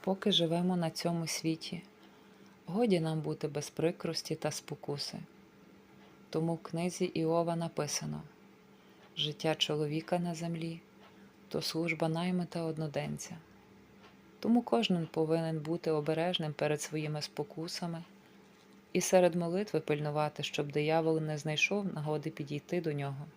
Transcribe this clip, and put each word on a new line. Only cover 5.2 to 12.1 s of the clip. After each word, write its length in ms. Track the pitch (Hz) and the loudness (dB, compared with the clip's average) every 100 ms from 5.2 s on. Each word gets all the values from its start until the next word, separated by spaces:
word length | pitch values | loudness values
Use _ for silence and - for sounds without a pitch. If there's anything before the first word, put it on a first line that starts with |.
| - - - - - - - - - - - | -14 -20 -20 -20 -20 -20 -20 -20 -20 -20 -4
Тому 240 | 160 165 | 0 0
в 100 | 165 | -2
книзі 420 | - 165 175 - 180 | -4 -2 -2 0 -2
Іова 500 | - 160 170 170 165 | 2 2 4 2 0
написано: 640 | 165 - 147 - 156 151 156 - - - - - - - - - | -2 -2 -2 -2 -4 -6 -10 -20 -20 -20 -20 -20 -20 -20 -16 -4
«Життя 380 | 151 147 160 156 | -4 0 0 2
чоловіка 640 | - 151 151 156 - 180 | 2 2 0 -2 0 0
на 160 | 175 160 | 0 -2
землі — 440 | 170 165 165 165 - - - - - - - | -4 -4 -4 -8 -14 -20 -20 -20 -20 -20 -6
то 120 | 147 | -4
служба 480 | 147 160 170 160 | -2 -2 -2 0
наймита 540 | 165 | 0